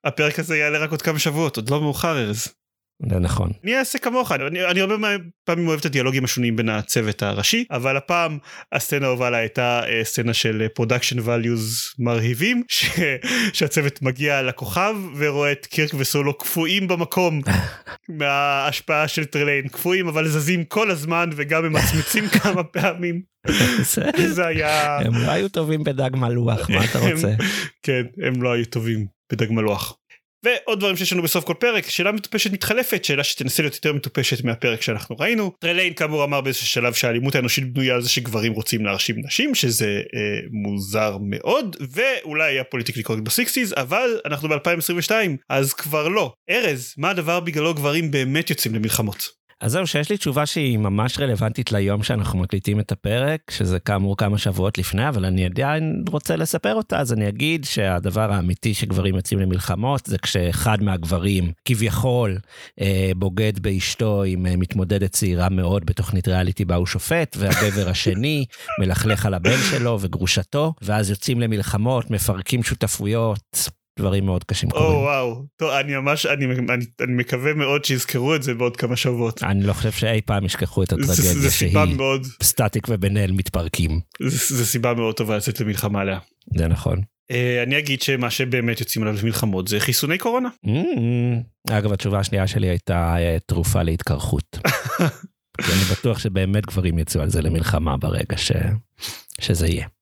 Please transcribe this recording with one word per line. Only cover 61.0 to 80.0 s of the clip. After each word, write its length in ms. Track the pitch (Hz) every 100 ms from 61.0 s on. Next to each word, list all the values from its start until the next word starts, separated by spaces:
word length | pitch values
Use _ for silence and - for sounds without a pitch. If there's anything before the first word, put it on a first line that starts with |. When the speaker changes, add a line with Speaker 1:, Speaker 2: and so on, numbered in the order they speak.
| 82 90 98 95 87 82
Speaker 2:
כביכול, 760 | - 117 110 113 127 123 110 92 - - - -
אה, 300 | 98 95 95 90
בוגד 440 | 95 92 107 98
באשתו 600 | 101 95 - - 113 101
עם, 240 | 95 90 90
אה, 100 | 90
מתמודדת 560 | 90 98 92 101 95
צעירה 360 | - 101 87 90
מאוד 380 | 95 87 101 82
בתוכנית 420 | 95 95 95 90
ריאליטי 360 | 90 90 -
בה 100 | 87
הוא 120 | 87 90
שופט, 500 | - - 170 156 -
והגבר 500 | 98 - 107 98 92
השני 560 | 90 - 95 139 151 131 -
Speaker 1:
<laughs> 200 | - -
Speaker 2:
מלכלך 460 | 92 90 113 104 101
על 80 |
הבן 240 | 92 90 127 -
שלו 280 | 135 120 110
וגרושתו, 720 | 95 - 92 - - 143 160 165
ואז 280 | 101 107 101
יוצאים 300 | 101 - 120
למלחמות, 680 | 117 107 95 101 113 127 107
מפרקים 520 | 104 - 95 - 123
שותפויות, 1080 | 113 - 110 - 101 113 113 101 - - - - _ -
דברים 280 | 101 98 98
מאוד 180 | 90
קשים 240 | - 90 -
Speaker 1:
או, 60 | 151
Speaker 2:
קורים. 200 | 156 147
Speaker 1:
וואו. 440 | 139 139 123 117 139 _
טוב, 140 | 147
אני 260 | 139 143 135
ממש, 300 | 139 151 -
אני, 180 | 139
אני, 400 | 131 127 120 123 120 _
אני 120 | 123
מקווה 420 | 123 120 127 135
מאוד 300 | 151 139 143
שיזכרו 500 | 143 131 - 131 131
את 80 | 160
זה 120 | 131
בעוד 220 | 117 123 120
כמה 200 | 120 123
שבועות. 460 | 135 120 117 110
Speaker 2:
אני 200 | 95 98
לא 100 | 98
חושב 200 | 95 110
שאי 280 | -